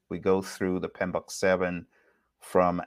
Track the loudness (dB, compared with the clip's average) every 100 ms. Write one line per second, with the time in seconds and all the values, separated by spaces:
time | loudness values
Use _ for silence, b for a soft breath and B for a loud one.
0 | -10 -4 0 0 0 -4 -2 -2 -4 -6
1 | -4 -4 -6 -2 2 2 0 -4 -10 _
2 | _ _ _ _ -2 2 4 2